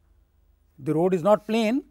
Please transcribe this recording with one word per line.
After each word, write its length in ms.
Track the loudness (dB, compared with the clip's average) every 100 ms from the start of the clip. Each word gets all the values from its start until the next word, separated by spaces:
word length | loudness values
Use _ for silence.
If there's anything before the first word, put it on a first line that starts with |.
| _ _ _ _ _ _ _ -10
The 160 | -4
road 200 | 0 0
is 80 | 0
not 240 | 2 0 0
plane, 380 | -2 0 -2 -6